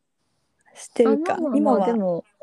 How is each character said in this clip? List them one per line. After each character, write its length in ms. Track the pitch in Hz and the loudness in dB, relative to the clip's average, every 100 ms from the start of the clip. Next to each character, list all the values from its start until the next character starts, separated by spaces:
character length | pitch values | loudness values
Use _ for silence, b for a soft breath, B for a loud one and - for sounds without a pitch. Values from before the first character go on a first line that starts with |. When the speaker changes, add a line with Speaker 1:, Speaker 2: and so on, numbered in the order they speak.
| _ _ _ _ _ _ _ | _ _ _ _ _ _ _
Speaker 1:
し 140 | - - | -20 -6
て 160 | - | 0
る 180 | 226 294 | 2 2
か。 120 | 339 | -2
Speaker 2:
あ、 20 | - | -4
マ 60 | |
マ 80 | 302 | -2
も 60 | 233 | 0
Speaker 1:
今 160 | 269 | 2
は。 120 | 220 190 | 2 2
Speaker 2:
で 60 | |
も。 320 | 233 185 170 - - | 0 -2 -4 -8 -20